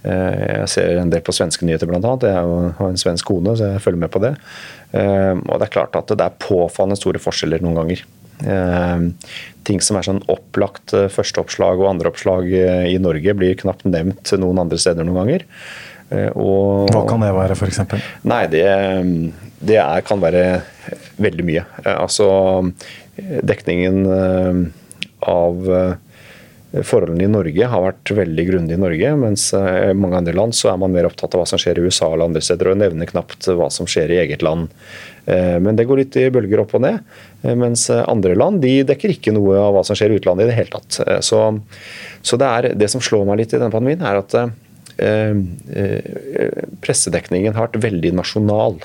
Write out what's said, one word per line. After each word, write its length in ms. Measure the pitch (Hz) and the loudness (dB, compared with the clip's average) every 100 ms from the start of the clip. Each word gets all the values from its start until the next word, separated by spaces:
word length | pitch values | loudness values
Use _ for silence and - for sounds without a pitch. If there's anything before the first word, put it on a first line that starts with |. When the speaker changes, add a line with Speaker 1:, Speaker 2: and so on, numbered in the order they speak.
Speaker 1:
Eh, 600 | 98 92 92 98 104 104 | -2 -2 0 -2 -2 -2
jeg 60 | 101 | -2
ser 240 | 95 90 87 | 0 2 2
en 140 | 87 | 0
del 80 | 85 | 0
på 120 | - | -2
svenske 280 | - 90 - | -2 -2 -2
nyheter, 240 | 85 80 82 | -2 0 -2
blant 200 | 87 117 | -2 0
annet. 200 | 131 120 | 0 0
Jeg 140 | 92 | 0
er 20 | |
jo, 320 | 87 87 87 87 | 0 0 -2 -2
har 100 | 95 | -4
en 80 | 90 | -2
svensk 320 | 90 87 - | -2 -2 -2
kone, 240 | 95 92 | 0 0
så 220 | 113 104 98 | 0 0 0
jeg 80 | - | -2
følger 160 | 85 | -2
med 100 | 82 95 | -2 0
på 80 | |
det. 100 | 113 147 - - - - - 98 | -2 -2 -12 -20 -18 -20 -6 0
Eh, 400 | 98 98 95 92 | 2 2 2 0
og 240 | - - | -2 -2
det 60 | 104 | 0
er 80 | - | -2
klart 160 | - | 0
at 160 | 80 - | -4 -2
det 160 | 104 87 | 0 0
er 160 | - | -2
påfallende 560 | - 95 85 - 95 98 | -2 0 0 0 -2 0
store 240 | 95 82 | -2 -2
forskjeller 400 | - - 78 82 | -4 -4 -2 -2
noen 160 | 87 82 | 0 0
ganger. 180 | 82 90 - - - - - | -2 -4 -8 -20 -20 -8 -2
Eh, 880 | 95 90 90 87 87 85 87 - - - - | 0 0 0 0 0 -2 -4 -16 -18 -18 -10
ting 160 | - 98 | -4 -2
som 220 | - 104 | 0 -2
er 80 | 90 | -2
sånn 160 | 98 - | -4 -2
opplagt, 720 | - - - 98 - - 101 | -2 -2 -2 -2 -4 -2 0
eh, 80 | 98 | 2
førsteoppslag 720 | - 101 - 80 - 92 92 98 | 0 -2 -4 -4 0 0 4 2
og 80 | |
andreoppslag, 560 | 92 82 - 101 92 90 | 2 -2 -2 -2 0 0
eh, 400 | 92 92 90 87 92 | 2 2 2 0 0
i 20 | |
Norge 400 | 92 78 87 101 | 0 0 0 2
blir 160 | 92 92 | 0 0
knapt 240 | 95 92 98 | -4 -2 -2
nevnt 480 | 85 90 98 - 98 | 0 -2 -4 -2 0
noen 240 | 92 92 85 | 2 0 0
andre 160 | 85 | 0
steder 240 | 92 82 82 | 0 0 -2
noen 160 | 92 | 0
ganger. 240 | 101 175 - - - - - - - | 0 -2 -6 -20 -20 -18 -20 -20 -8
Eh, 200 | 98 101 | -4 -2
og 560 | 101 101 98 101 98 101 | -2 0 2 2 2 2
Speaker 2:
Hva 160 | 107 104 | 2 2
kan 80 | 113 | 0
det 120 | 104 95 | 0 0
være, 240 | 95 95 | 0 0
for 80 | 95 | -2
eksempel? 320 | 92 98 104 - - 117 | -4 -4 -6 -8 -6 -2
Speaker 1:
Nei, 200 | 120 87 | 0 2
det, 160 | 80 95 98 98 95 90 85 82 - - - | 2 2 2 0 0 0 0 -4 -8 -20 -8
det 160 | 82 107 73 | 2 2 4
er, 160 | 87 | -2
kan 200 | - 101 | -2 0
være 420 | 85 90 90 90 - - - - - - | 2 2 2 0 -4 -18 -16 -16 -16 -2
veldig 240 | 104 82 87 | -2 0 -2
mye. 200 | 78 - - 98 | -2 -4 -6 -4
Eh, 80 | |
altså, 800 | 85 90 - 101 95 95 92 90 - - - - - | -2 -2 2 4 4 4 2 -2 -6 -18 -20 -20 -14
dekningen, 840 | 196 143 - - - 87 90 95 95 | -8 -2 0 0 -2 0 2 2 2
eh, 460 | 95 92 92 92 90 85 - - - - _ - | 2 0 0 0 0 -2 -6 -20 -18 -18 _ -2
av, 380 | 90 87 87 92 | 2 0 0 0
eh, 1120 | 92 92 90 - - - - - - - - | 0 0 -4 -12 -20 -20 -20 -20 -20 -8 -6
forholdene 400 | - 117 85 85 | 0 0 2 0
i 80 | 98 | 2
Norge 360 | 107 82 80 123 | 2 0 0 0
har 100 | 107 92 | 2 0
vært 260 | - - | -4 -4
veldig 320 | 104 87 80 92 | -2 0 0 0
grundig 260 | 92 80 85 | 0 0 0
i 60 | |
Norge, 300 | 95 80 120 151 | 0 0 0 2
mens, 300 | 117 101 - 98 | 0 0 0 0
eh, 360 | 95 92 98 | 2 2 2
i 0 | 95 | 2
mange 220 | 92 90 | 2 0
andre 140 | 87 87 | 0 0
land 160 | 113 | 0
så 220 | 113 113 | 2 0
er 40 | 92 | 0
man 100 | 95 | 0
mer 160 | 90 87 | 2 0
opptatt 260 | - - | -2 -2
av 60 | 92 | -2
hva 80 | 85 | 0
som 100 | 95 | -2
skjer 220 | - 85 | 0 0
i 60 | 87 | 0
U 20 | |
S 140 | - | 0
A 60 | 82 | 0
eller 140 | 82 85 | 0 0
andre 140 | 80 | 0
steder, 240 | - 87 92 | -2 0 2
og 140 | 98 | 2
nevner 260 | 101 80 87 | 2 0 -4
knapt 400 | 87 - - - 87 | -4 -6 -6 -2 0
hva 140 | 71 | 0
som 160 | - 85 | -2 -2
skjer 240 | - 78 | -2 2
i 60 | 87 | 0
eget 240 | 78 71 | 0 -2
land. 240 | 80 82 82 - - - - - - | -2 -2 -6 -10 -20 -20 -20 -10 -2
Eh, 300 | 92 90 87 | 0 2 2
men 140 | 98 110 | 2 2
det 100 | 120 | 2
går 140 | 135 | 2
litt 140 | 135 131 | 2 2
i 60 | 131 | 2
bølger 300 | 127 101 110 104 | 2 2 0 2
opp 100 | 113 | 2
og 80 | |
ned, 160 | 139 220 - - - - 131 | 0 -2 -8 -20 -20 -6 -2
eh, 100 | 120 | 0
mens, 340 | 120 117 - | 0 0 0
eh, 140 | 120 | 0
andre 320 | - 117 92 92 | 2 2 2 4
land, 240 | 156 202 | 2 2
de 220 | 127 135 | 4 4
dekker 320 | 139 139 214 151 | 2 0 0 0
ikke 180 | - | 0
noe 220 | 107 98 98 | 2 4 4
av 140 | 104 98 | 4 4
hva 80 | 90 | 2
som 80 | 104 | 2
skjer 160 | 104 | 2
i 80 | 107 | 2
utlandet 240 | 92 90 | 2 2
i 60 | 113 | 2
det 60 | 113 | 2
hele 160 | 92 - | -2 -8
tatt. 240 | - - - | -10 -4 0
Eh, 140 | 92 | 0
så, 160 | - 110 110 107 104 - - - - - | 2 2 2 0 -8 -20 -20 -18 -18 -10
så 160 | - 120 | -2 0
det 140 | 135 | 2
er, 160 | 117 127 101 | 2 0 2
det 140 | 104 | 0
som 80 | 127 | 0
slår 240 | - 107 98 | 0 0 2
meg 80 | 104 | 0
litt 160 | 113 127 | 0 0
i 60 | |
denne 100 | 120 | 0
pandemien 320 | 110 127 165 | 0 0 0
er 160 | 135 101 | 0 -2
at, 160 | - 117 120 110 - - - - | 0 -2 -2 -6 -20 -20 -14 -4
eh, 320 | 101 107 107 104 92 - - | 0 0 0 0 -2 -8 -10
eh, 800 | - 98 - - - 135 - - - - - | -4 -4 -4 -6 -12 -8 -2 -2 -2 -6 -4
pressedekningen 720 | - - - 85 - 90 107 107 | -4 -2 0 -2 -2 0 0 0
har 140 | 110 | -2
vært 100 | 113 113 | -2 -2
veldig 240 | 90 82 90 | 0 0 0
nasjonal 640 | - 107 104 104 113 82 | -2 0 2 2 0 -2